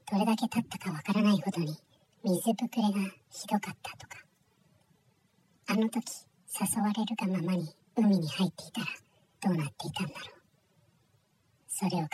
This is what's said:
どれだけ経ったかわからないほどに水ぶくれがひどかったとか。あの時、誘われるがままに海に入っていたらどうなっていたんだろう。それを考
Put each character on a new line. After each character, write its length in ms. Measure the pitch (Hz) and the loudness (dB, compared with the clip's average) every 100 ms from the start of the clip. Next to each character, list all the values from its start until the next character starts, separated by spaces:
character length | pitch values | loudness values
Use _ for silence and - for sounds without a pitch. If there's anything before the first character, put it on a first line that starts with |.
| - | -2
ど 80 | 196 | 2
れ 60 | |
だ 120 | 226 220 | 4 2
け 120 | 233 | 0
経 120 | 233 | -2
っ 40 | |
た 140 | - - | -4 -6
か 120 | 190 | -6
わ 100 | 151 | -4
か 120 | - | 0
ら 100 | 202 | 4
な 100 | 208 | 4
い 80 | 190 | 4
ほ 100 | 196 | 2
ど 100 | 170 | -2
に 160 | 151 156 _ _ _ _ | -4 -6 _ _ _ _
水 300 | 214 180 233 | 0 2 2
ぶ 140 | 208 233 | 0 -2
く 80 | 233 | 2
れ 60 | |
が 80 | 214 202 190 - _ | 2 2 -2 -6 _
ひ 160 | - - | -16 -2
ど 120 | 208 | -2
か 140 | - | -2
っ 40 | - | -10
た 140 | - - | -14 -16
と 100 | - | -18
か。 160 | - - _ _ _ _ _ _ _ _ _ _ _ _ _ - | -20 -20 _ _ _ _ _ _ _ _ _ _ _ _ _ 0
あ 60 | |
の 140 | 202 226 | 2 2
時、 160 | 233 - - - _ - - | 0 -4 -10 -16 _ -12 -4
誘 240 | 196 214 | -2 2
わ 100 | 208 | 0
れ 120 | 214 | 0
る 100 | 220 226 | -2 -2
が 100 | 190 | 0
ま 160 | 185 | 0
ま 100 | 170 | 0
に 200 | 180 156 - _ - | 0 -2 -8 _ 4
海 220 | 202 185 | 6 6
に 100 | 156 | 2
入 200 | - 190 | 0 0
っ 20 | |
て 120 | - - | -2 -10
い 40 | |
た 80 | - | -6
ら 60 | 170 - _ _ _ _ | -6 -8 _ _ _ _
ど 80 | 196 | 0
う 40 | 165 | 2
な 80 | |
っ 80 | 143 - | 0 -6
て 100 | - | -8
い 40 | |
た 100 | 170 | -6
ん 20 | 165 | -6
だ 60 | |
ろ 60 | - | -6
う。 140 | - - _ _ _ _ _ _ _ _ _ _ _ _ - | -16 -20 _ _ _ _ _ _ _ _ _ _ _ _ -10
そ 200 | - 190 | -4 -2
れ 80 | 175 | 0
を 20 | |
考 60 | 156 | -2